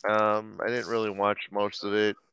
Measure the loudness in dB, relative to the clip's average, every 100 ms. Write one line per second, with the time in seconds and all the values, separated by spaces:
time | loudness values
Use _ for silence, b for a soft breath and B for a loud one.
0 | 0 2 2 0 -4 -6 -4 -2 -2 -2
1 | -2 2 2 2 -4 -2 -2 -2 -2 2
2 | 2 0 _